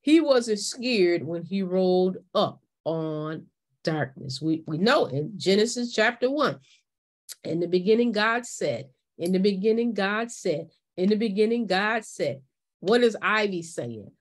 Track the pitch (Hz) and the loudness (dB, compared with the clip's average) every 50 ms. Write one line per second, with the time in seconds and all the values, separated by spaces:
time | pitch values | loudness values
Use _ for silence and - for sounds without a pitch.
0 | _ 285 302 330 302 294 269 247 240 220 214 202 202 - - 277 233 254 247 214 | _ 6 6 6 6 6 2 2 4 0 -2 -2 -2 -8 -8 -6 -2 0 2 4
1 | 180 175 175 165 127 151 170 170 170 - 196 196 190 175 180 185 185 185 180 185 | 4 4 4 0 -2 -4 -8 -8 -8 -4 -4 -4 -2 0 0 2 2 4 4 4
2 | 185 185 185 - - _ _ 208 196 135 - - _ _ _ _ _ 143 165 160 | 2 2 0 -4 -12 _ _ 0 0 0 -2 -10 _ _ _ _ _ -4 -4 -4
3 | 160 156 156 151 151 156 160 160 170 _ _ _ _ _ _ _ _ - 160 156 | -4 -4 -6 -6 -6 -8 -8 -10 -12 _ _ _ _ _ _ _ _ -2 -2 -2
4 | 139 135 - - - 131 131 - 151 160 160 156 - - 160 151 185 226 277 330 | -2 -4 -6 -14 -12 -10 -10 -4 -2 -2 -2 -2 -4 -6 -4 0 2 4 4 2
5 | - - - 226 - - - 170 135 175 196 208 214 233 240 247 240 240 - - | 2 0 -2 -4 -4 -6 -8 -4 0 2 4 4 4 2 0 -6 -6 -4 0 2
6 | 214 233 240 - 247 254 277 302 285 202 135 - _ _ - _ _ _ _ _ | 0 0 0 0 -2 -2 0 2 0 0 0 -4 _ _ -20 _ _ _ _ _
7 | _ _ _ _ _ - - _ _ 170 160 170 175 170 175 185 180 190 220 226 | _ _ _ _ _ -20 -20 _ _ -6 -4 -2 -2 0 0 0 4 4 4 4
8 | 247 240 208 208 208 220 226 240 240 - - - 190 151 - 143 131 131 _ _ | 4 2 2 0 0 0 0 -2 -4 -8 -10 -6 -4 -4 -4 -4 -8 -14 _ _
9 | _ _ _ - 165 175 185 185 190 208 202 185 190 220 220 233 233 240 220 202 | _ _ _ -6 -2 0 2 4 2 2 2 2 2 2 2 2 0 0 0 -2
10 | 196 196 208 214 233 240 - - - 190 156 147 165 165 _ _ _ _ _ - | -2 -2 -2 -2 -4 -6 -10 -8 -4 -4 -4 -4 -6 -10 _ _ _ _ _ 0
11 | 180 196 214 208 226 226 190 202 214 220 233 240 233 190 185 185 202 214 226 233 | 2 2 2 2 0 -2 2 2 2 2 2 0 0 0 0 0 0 0 -2 -2
12 | 220 - - - 180 143 135 131 - _ _ _ _ _ _ _ - 175 226 247 | -4 -8 -6 -4 -4 -4 -4 -6 -12 _ _ _ _ _ _ _ 0 2 4 6
13 | 240 233 208 208 - 185 208 214 214 202 190 170 170 165 - - 143 120 117 110 | 4 4 2 2 -2 0 0 2 0 0 -2 -4 -8 -8 -8 -8 -8 -8 -10 -12
14 | 98 - _ _ | -14 -18 _ _